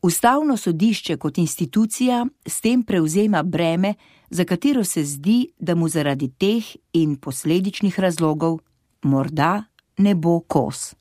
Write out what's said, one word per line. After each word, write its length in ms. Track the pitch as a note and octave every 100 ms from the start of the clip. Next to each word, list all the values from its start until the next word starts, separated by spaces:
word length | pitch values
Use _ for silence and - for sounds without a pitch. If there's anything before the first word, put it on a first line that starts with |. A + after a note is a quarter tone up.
ustavno 540 | F3+ E3+ A#3+ C#4 D#4 A#3+
sodišče 600 | - E3 G#3+ G3+ - D3+
kot 200 | D#3 C#3+
institucija 880 | D#3+ - D#3 G#3 A3 - B3 A#3+ A#3+ _ -
s 160 | -
tem 220 | A3 B3+
prevzema 600 | A3+ F#3 D#3 E3+ G#3+ F#3
breme, 520 | E3 D#3+ E3+ E3 G3 G#3+ _ _ _
za 160 | E3+ F3+
katero 380 | F3 C#4+ C4+
se 200 | G3 -
zdi, 440 | C#3+ C#3 D#3 A#3 B3+ _
da 160 | D#3+ F3
mu 120 | E3
zaradi 420 | D#3+ C#3+ C#3 C#3
teh 340 | - F#3+ A3+ A3 - _
in 220 | E3 D#3 C#3
posledičnih 840 | - C3 D#3 E3+ F#3+ - G3+ F3+
razlogov 600 | F#3+ E3+ D#3+ D3+ E3 E3 _ _ _ _
morda 600 | C#3+ C3+ C3+ D3+ D3+ G3+ G#3+ _ _ -
ne 180 | G3+ F#3+
bo 240 | D#3+ E3+
kos. 560 | E3 D3+ B2 - - -